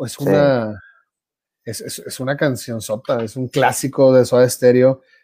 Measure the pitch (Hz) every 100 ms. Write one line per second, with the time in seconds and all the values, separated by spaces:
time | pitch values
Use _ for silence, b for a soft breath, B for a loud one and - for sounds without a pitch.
0 | 123 - 143 - 143 131 110 101 b b
1 | b _ _ _ _ _ 117 - 123 -
2 | - - 131 143 151 123 - 113 - 107
3 | - 123 110 131 127 143 123 123 135 143
4 | 131 131 120 123 123 - 127 123 131 131
5 | b b